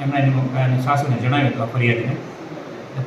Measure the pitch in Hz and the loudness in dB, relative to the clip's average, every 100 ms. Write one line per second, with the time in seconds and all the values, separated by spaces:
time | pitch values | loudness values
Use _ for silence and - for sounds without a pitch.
0 | 139 139 135 131 127 131 127 127 143 139 | -2 2 4 4 0 0 2 2 2 2
1 | 135 117 123 143 123 - 117 123 120 - | 2 0 2 2 2 0 -2 0 2 2
2 | - - - - - - - - - 135 | 0 -4 -6 -12 -12 -12 -12 -12 -10 -8